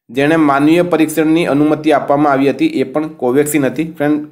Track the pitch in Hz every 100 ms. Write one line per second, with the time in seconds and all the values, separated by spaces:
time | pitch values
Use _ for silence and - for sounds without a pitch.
0 | - 123 143 165 147 139 147 170 175 160
1 | 160 160 156 160 160 143 151 147 151 143
2 | - 143 151 135 139 135 160 127 131 151
3 | 156 156 123 135 147 151 131 120 165 160
4 | 147 151 147